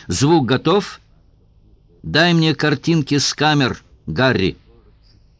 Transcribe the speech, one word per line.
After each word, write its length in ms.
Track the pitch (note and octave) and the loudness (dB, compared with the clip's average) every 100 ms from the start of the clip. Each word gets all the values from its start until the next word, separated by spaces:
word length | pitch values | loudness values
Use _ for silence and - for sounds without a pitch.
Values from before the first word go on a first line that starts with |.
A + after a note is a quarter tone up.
| - | -10
Звук 380 | F2+ C#3+ E3+ A#2 | -2 2 2 2
готов? 540 | C3 D#3+ G3+ - - _ _ _ _ _ _ _ _ _ _ | 0 0 0 -2 -12 _ _ _ _ _ _ _ _ _ _
Дай 300 | - D#3+ F3 | -4 0 2
мне 220 | E3+ D#3+ C3+ | 2 2 0
картинки 640 | D3+ C#3+ - E3 C3+ C#3+ | -2 -2 0 0 0 -2
с 160 | - | -2
камер, 500 | - D3+ D3 A#2+ F2 - - - | 0 0 2 0 -4 -12 -16 -8
Гарри. 500 | D#2 A2 F#2+ F#2 - - - _ _ _ _ _ | 0 0 2 -2 -4 -16 -20 _ _ _ _ _